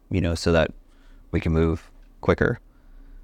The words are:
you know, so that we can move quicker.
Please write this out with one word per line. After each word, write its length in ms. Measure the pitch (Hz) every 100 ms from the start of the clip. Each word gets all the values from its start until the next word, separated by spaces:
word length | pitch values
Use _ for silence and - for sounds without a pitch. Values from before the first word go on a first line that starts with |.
| -
you 100 | 95
know, 140 | 85 87
so 160 | 87
that 180 | 82 - - - _ - - -
we 80 | 82
can 120 | 85
move 360 | 80 82 80 - - - -
quicker. 380 | - 87 - - - _ - - - -